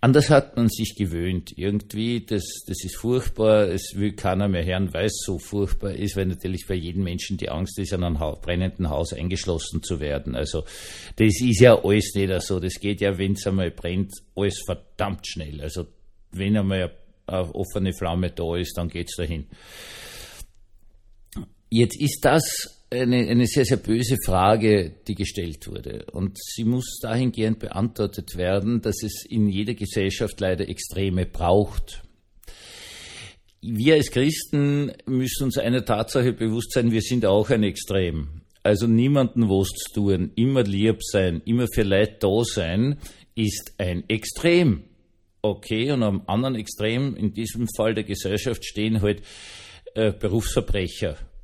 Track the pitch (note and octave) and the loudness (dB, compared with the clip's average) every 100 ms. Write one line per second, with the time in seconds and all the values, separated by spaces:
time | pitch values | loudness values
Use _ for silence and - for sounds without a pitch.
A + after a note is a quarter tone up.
0 | C3 C3+ C#3 D3+ - - A#2 - A2 - | 8 6 8 6 4 2 2 2 -4 -2
1 | G2 E2+ F2 F#2 - - F#2 G#2 G2+ G2+ | -2 -2 -2 -2 -6 -4 -2 -2 -4 -6
2 | A2+ A#2+ - G#2+ - - - G2 F#2 - | -4 -4 -2 -4 -4 -12 -10 -8 -8 -6
3 | A2+ B2+ A#2+ - A2 G#2+ G2+ F2+ - G2+ | -2 0 0 0 4 6 4 0 -6 -2
4 | G#2 G2+ G2 F#2 G2+ F2+ E2+ F2+ F#2+ D#2+ | -2 -2 -2 0 0 0 0 0 -2 0
5 | G#2 - - F2+ - G2+ G2 - G2+ - | -2 -2 -6 -6 -4 -2 0 0 -2 -4
6 | G2+ F#2+ F#2+ F2+ F#2 F2+ - F#2+ E2 F2+ | -4 -2 -2 -2 -6 -6 -4 -4 -4 -4
7 | F#2+ F2 - F#2 - D#2 F#2 - F#2+ F#2+ | -4 -4 -6 -6 -4 -4 -4 -4 -4 -2
8 | F2 D#2 D#2 D2 - F2 F#2 - F2 D2 | -2 -2 -2 -4 -4 -2 -2 -2 -2 -2
9 | E2+ - E2+ F#2+ - E2 - E2+ - E2+ | -4 -4 -4 -4 -2 -4 -2 -6 -4 -6
10 | D2 C#2+ - B1+ D2 D#2+ - - - - | -4 -4 -4 -6 -4 -6 -8 -14 -16 -16
11 | - - A2 G2+ B2 G#2 B2 A2+ - G#2 | -16 2 4 4 2 8 10 10 6 2
12 | G#2 G2+ G2 F2+ - F#2 F#2 - G2+ G2+ | 2 -2 0 0 -2 -2 -4 -4 -4 0
13 | G2+ F#2 G2 G2 - F#2+ F2+ - E2+ F#2 | 0 0 -2 -2 -2 0 -2 -4 -6 -4
14 | G2 - - - G2 F#2 - F2 - - | -4 -8 -16 -2 -2 -2 -6 -8 -8 -6
15 | G2+ G2+ - - D2+ D2+ D2+ F2+ E2+ _ | -4 -4 -10 -10 -10 -8 -8 -8 -10 _
16 | - - - F2+ G2 G#2+ G2 F#2+ F2+ - | -20 -20 -16 -6 0 0 2 0 -2 -6
17 | - _ - F#2 F2 - F#2+ G#2 F#2+ F2 | -20 _ -6 -4 -4 -4 -4 -2 -2 -2
18 | F2+ F2 F2+ - E2+ E2+ F2+ - E2+ E2+ | -2 -2 -2 -2 -4 -4 -4 -4 -6 -6
19 | E2+ - E2 E2+ C#2+ - - - - - | -8 -6 -4 -4 -8 -16 -20 -20 -18 -18
20 | - - - - - - - - - - | -18 -18 -18 -18 -20 -20 -20 -20 -20 -20
21 | _ - - - - _ _ A2+ A#2+ - | _ -20 -16 -14 -14 _ _ 2 2 2
22 | C#3+ - C3+ D3+ D3+ - - - _ B2 | -2 2 4 4 4 -4 -8 -14 _ -2
23 | B2+ B2 A#2+ A#2+ A#2+ - A#2+ B2+ - A2+ | 2 2 4 4 4 2 2 2 2 0
24 | A#2 C3 - - F#2+ A2 A2 G#2 E2+ - | 2 0 2 4 6 6 6 4 4 -6
25 | - G2+ F#2+ - E2+ D2+ - G1+ - G#1 | -10 -4 -4 -4 -8 -8 -12 -12 -10 -12
26 | - - F#2+ - - - A2+ B2 B2 - | -12 -4 -4 -6 -12 -4 0 0 -2 -8
27 | A#2 A2+ B2+ A2+ A2 A2+ - - A2 - | -4 0 0 0 0 0 -4 -4 -4 -2
28 | G#2 - F#2+ E2+ F2+ G2 G2+ A#2+ A2 G2+ | -4 -4 -10 -4 0 0 0 -2 -2 -4
29 | G#2+ - - A2+ G#2 F#2+ G#2 A#2 G#2 - | -6 -10 -6 0 2 2 -4 -4 -4 0
30 | G2 - G#2+ - F#2+ F#2 G2+ F#2 - - | 0 0 -4 -2 -2 0 -4 -6 -8 -4
31 | G2 F#2 F2+ - F2 F#2+ G#2 - - - | -2 0 -2 -2 4 4 4 -2 -6 -8
32 | - _ _ _ - - - - - - | -18 _ _ _ -20 -20 -20 -20 -18 -18
33 | - - - - _ _ G2 A2 B2+ D#3 | -18 -18 -20 -20 _ _ -6 0 6 6
34 | C#3+ - C#3 D#3 - D3 C#3+ C#3+ C#3+ - | 6 2 2 2 -2 2 2 2 0 -6
35 | - B2+ C3 - C3+ B2 A2+ B2+ - G#2+ | -2 0 0 0 -2 0 0 0 0 0
36 | A2+ C#3 B2 A2 A2+ A2 A2 - A#2 A2 | 0 2 2 2 -2 -2 -2 0 2 2
37 | G#2 B2 G#2+ G2+ G#2+ A#2+ G#2 - - G2 | 0 2 4 4 4 2 2 -2 -2 0
38 | F2+ D#2 C#2+ D2+ - _ - G#2 A#2 A2+ | 0 -2 -6 -10 -18 _ 2 2 4 4
39 | B2+ C#3+ B2 - A2+ F#2+ F#2 - - - | 4 4 2 2 4 4 2 -2 -8 -2
40 | G2+ F#2 F2 - A#2+ C3+ G#2 G2 G#2+ A2 | 0 2 0 0 2 4 2 2 2 2
41 | - G#2 F#2 E2+ - A#2 A#2+ A#2 G#2 G2 | 0 0 2 -2 0 0 0 0 2 4
42 | G#2 - G2+ G2+ A#2 - E2 F2+ B2 C#3+ | 2 2 2 2 2 -2 -2 0 0 -2
43 | - - - - G#2+ F#2+ - - F#2 F2 | -8 -20 -16 -2 -2 -2 -10 -6 -4 -4
44 | - A2 - - E3+ F3 E3+ G2+ - _ | -2 -4 -4 0 4 6 6 2 -2 _
45 | _ _ _ _ - G2+ - A2 B2 C#3+ | _ _ _ _ -4 -4 -4 -2 0 0
46 | A2 G2+ - G#2 C3 B2 G#2+ - G#2+ A#2+ | 2 0 -2 -2 0 -4 -8 -4 -2 0
47 | C#3 A#2+ G#2 G2+ A2+ - A#2 - A2 G#2+ | -2 -2 -4 -2 -6 -4 -6 0 0 0
48 | G2+ G2 F#2+ G2+ C3 A#2 - - A2 A2 | -2 -4 -2 -2 -2 -4 -6 -4 0 2
49 | G#2 G#2 - - - - - - - - | 2 0 -6 -20 -20 -20 -20 -20 -12 0
50 | A2 G2 G#2 G#2 G#2+ - - G#2 F2+ - | 0 0 0 0 0 -2 0 0 -2 -4
51 | F#2 D2 - - | -6 -6 -12 -16